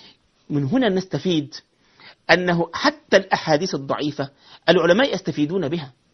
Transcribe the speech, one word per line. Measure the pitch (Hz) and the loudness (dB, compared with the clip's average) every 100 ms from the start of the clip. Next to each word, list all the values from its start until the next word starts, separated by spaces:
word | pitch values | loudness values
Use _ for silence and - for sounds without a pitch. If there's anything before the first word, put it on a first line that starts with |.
| - _ _ _ - | -20 _ _ _ -6
من | 143 | -4
هنا | 135 247 233 | 0 0 2
نستفيد | 185 185 147 185 160 135 - - _ _ _ - - - | 0 -2 -4 -2 -2 -2 -10 -20 _ _ _ -20 -8 0
أنه | 175 180 170 165 | 2 2 0 -2
حتى | - 294 302 - 196 | -2 -2 -2 2 2
الأحاديث | 196 - - 151 190 147 | 2 -4 0 0 0 -6
الضعيفة | 139 117 147 147 131 _ - - - | -4 -4 -4 -6 -10 _ -20 -6 2
العلماء | 175 170 190 277 | 4 4 2 2
يستفيدون | 185 - 147 147 190 139 | -2 -6 -4 -2 -2 -4
بها | 170 135 - _ | -6 -10 -18 _